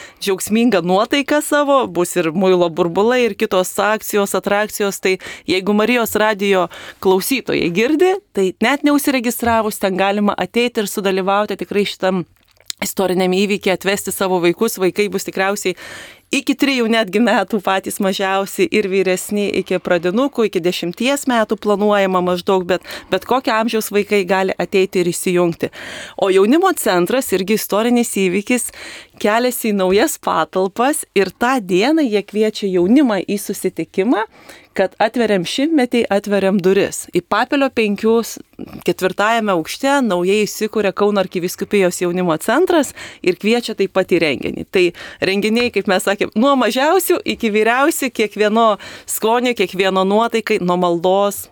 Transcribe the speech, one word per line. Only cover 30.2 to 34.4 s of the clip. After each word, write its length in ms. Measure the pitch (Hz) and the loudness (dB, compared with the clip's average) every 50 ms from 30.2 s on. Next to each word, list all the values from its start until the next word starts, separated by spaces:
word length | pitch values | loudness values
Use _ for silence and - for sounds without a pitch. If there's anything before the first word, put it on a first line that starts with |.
| - - 185 180 160 - - 190 190 196 - - 240 269 311 - - - - | -4 -2 -2 0 -2 -2 -2 -2 -2 -2 -2 0 0 0 0 -2 -6 -4 -2
ir 160 | 196 190 190 | -2 -2 -2
tą 260 | - - - 240 269 262 | -2 -2 -2 0 0 0
dieną 460 | 202 175 190 175 202 262 320 320 302 | -2 0 0 2 2 2 2 2 2
jie 180 | 247 208 202 196 | 2 0 -2 -2
kviečia 460 | - - 208 214 214 214 - - 196 | -2 -2 0 0 0 -2 -2 -4 -2
jaunimą 540 | 185 180 175 185 233 285 311 247 214 98 - | 0 2 4 4 4 4 4 4 2 -2 -2
į 160 | - 196 202 | -2 -4 -4
susitikimą, 840 | - - 202 - - 190 180 - 165 - - - 190 226 277 392 427 427 _ - | -4 -6 -6 -4 -6 -6 -4 -6 -8 -6 -4 -2 0 2 0 0 -2 -4 _ -18